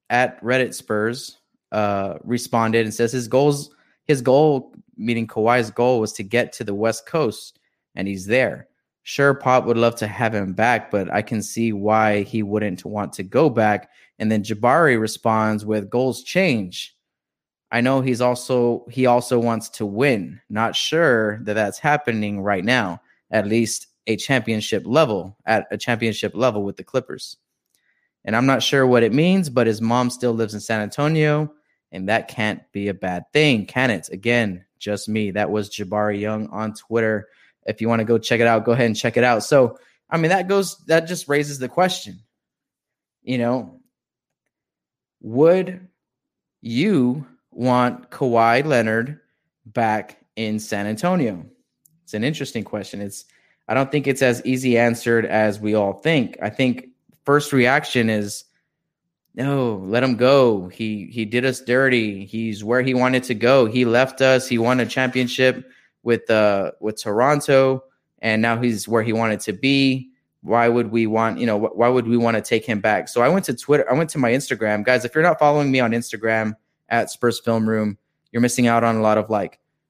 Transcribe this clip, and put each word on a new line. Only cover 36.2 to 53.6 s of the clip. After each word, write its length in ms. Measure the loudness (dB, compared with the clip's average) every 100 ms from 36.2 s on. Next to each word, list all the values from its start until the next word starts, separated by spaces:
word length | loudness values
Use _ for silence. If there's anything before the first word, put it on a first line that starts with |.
| -4 -6 -8
on 260 | -8 -8 -10
Twitter. 540 | _ -2 0 -2 -6 _ _ _ -10
If 140 | -4
you 80 | 0
wanna 160 | 0
go 140 | 2 0
check 220 | 2 2
it 80 | 4
out, 180 | 2 2
go 80 |
ahead 140 | 2 2
and 80 | 0
check 220 | -2 2
it 60 |
out. 200 | 2 2
So, 340 | 4 4 4 0 _ _ _
I 80 | -2
mean, 120 | 2
that 180 | 0 2
goes, 300 | 0 -2 -8 0
that 220 | 0 0
just 200 | -10 -2
raises 320 | -2 -2 -6
the 100 | -6
question, 500 | 0 0 0 -12 -18 _ _ _ _ _ _ _ _ _ _
you 140 | -6 -2
know, 420 | 0 -2 -6 -18 _ _ _ _ _ _ _ _ _ _ _ _ _ _
would 640 | -8 2 4 4 0 -10 -18 _ _ _ _ _ _ _
you 640 | -6 0 2 2 2 -2 -10 _ _
want 580 | -4 0 2 2 -2 -16
Kawhi 560 | -4 0 4 4 4 2
Leonard 540 | 2 2 0 -4 -10 _ _ _ _ -10
back 600 | -2 0 0 -4 -20 _ -8
in 240 | -4 -4
San 280 | -4 -6 -4
Antonio? 580 | -2 0 0 -2 -4 -14 _ _ _ _ _
It's 120 | _ -6
an 80 |
interesting 400 | -4 -4 -8 -8
question. 380 | -8 -10 -10 -12
It's, 240 | -12 -14 -20 _ _ _